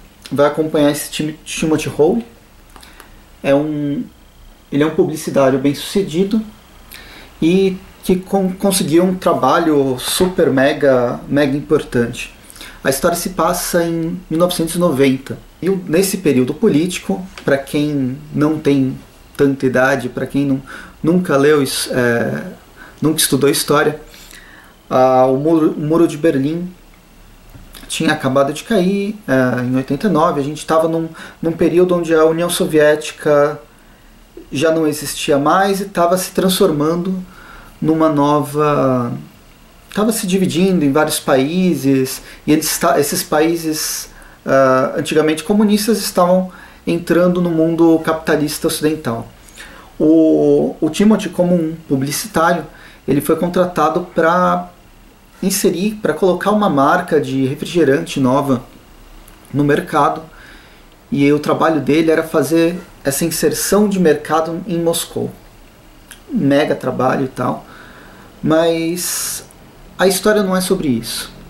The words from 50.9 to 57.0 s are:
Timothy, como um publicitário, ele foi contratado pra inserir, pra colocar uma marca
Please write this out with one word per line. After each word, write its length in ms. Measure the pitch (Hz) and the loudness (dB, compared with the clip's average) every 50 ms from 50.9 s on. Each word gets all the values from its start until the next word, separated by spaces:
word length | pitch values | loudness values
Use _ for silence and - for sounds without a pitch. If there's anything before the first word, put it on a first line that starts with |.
Timothy, 380 | - - 202 220 214 190 - 165 | 0 2 4 4 4 4 0 -2
como 280 | - - 180 180 180 | -2 0 0 2 2
um 180 | 175 160 156 165 160 - - | 0 0 -2 -6 -8 -6 -2
publicitário, 760 | 147 135 135 143 147 - - 220 - 170 160 170 175 165 151 - - - - - - - - - | -2 -2 -2 -2 -4 -6 -6 -4 -2 0 2 2 0 -2 -4 -10 -16 -20 -20 -20 -20 -10 -4 -2
ele 120 | 139 143 | -2 0
foi 140 | 139 - 160 | 2 0 0
contratado 720 | 156 180 175 180 190 180 180 - 160 151 160 160 180 180 - - | 0 0 -2 0 0 0 0 0 0 0 0 0 -2 -4 -4 -2
pra 560 | 175 160 165 175 180 180 180 175 180 180 - - - - - - - - - - - - - - - - | 0 2 2 2 2 2 0 0 -2 -4 -8 -14 -20 -20 -20 -20 -20 -20 -20 -20 -20 -20 -20 -12 -6 -4
inserir, 520 | 196 196 - - 185 180 165 190 214 220 - - | -4 -2 0 0 0 0 0 -2 -4 -4 -4 -4
pra 100 | 156 147 | -4 -2
colocar 400 | - 208 185 180 180 - - 214 | 0 0 0 0 0 0 0 0
uma 180 | 208 208 190 | 2 2 2
marca 500 | 143 139 135 139 165 - | 2 2 2 4 2 2